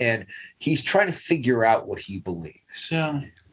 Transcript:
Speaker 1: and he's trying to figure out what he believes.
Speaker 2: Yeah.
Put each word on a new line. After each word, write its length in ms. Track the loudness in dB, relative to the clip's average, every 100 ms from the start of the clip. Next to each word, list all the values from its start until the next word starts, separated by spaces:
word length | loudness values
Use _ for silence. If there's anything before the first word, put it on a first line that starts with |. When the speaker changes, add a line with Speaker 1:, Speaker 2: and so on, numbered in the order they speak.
Speaker 1:
and 240 | 0 0 -4 -18 -18 -4
he's 240 | 0 0
trying 240 | 2 2 2
to 60 |
figure 500 | 0 0 0 2 4
out 240 | 6 4 2
what 120 | -10
he 200 | -8 -10
believes. 720 | -8 -8 -10 -18 _ -12 -4
Speaker 2:
Yeah. 300 | -2 -2 -4 -8 _ _